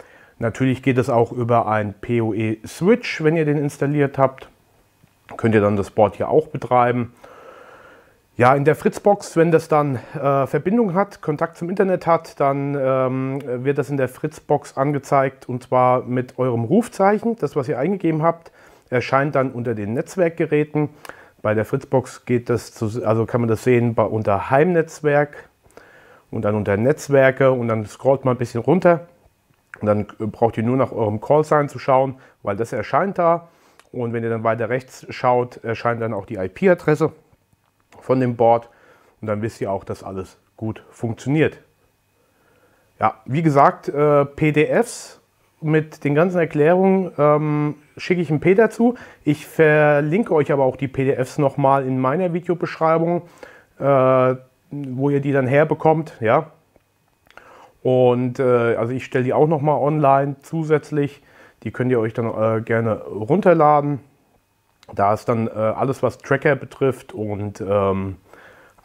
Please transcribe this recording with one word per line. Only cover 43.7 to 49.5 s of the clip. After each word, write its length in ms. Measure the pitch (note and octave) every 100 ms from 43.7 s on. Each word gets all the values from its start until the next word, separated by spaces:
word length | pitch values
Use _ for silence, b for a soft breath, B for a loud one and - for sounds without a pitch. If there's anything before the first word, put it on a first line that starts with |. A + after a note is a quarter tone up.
| F3+ -
äh, 380 | C#3+ D3+ D3 C#3
P 260 | - D#3
D 140 | D3+ C#3
Fs 560 | D#3 A#3 - - - _ _ _ _
mit 420 | D#3 D#3+ D#3 -
den 100 | C#3+
ganzen 260 | C#3+ F#3 F3+
Erklärungen, 720 | D3+ D#3 D3 F3+ F#3+ F#3+ F3 -
ähm, 580 | D3 D3+ D3+ D3 D3 C#3+ _ -
schicke 240 | - F3+
ich 80 | E3+
dem 140 | D3+
Peter 280 | D#3+ G3 A3
zu. 260 | - A#3 A#3+ B B
Ich 240 | - D3
verlinke 840 | -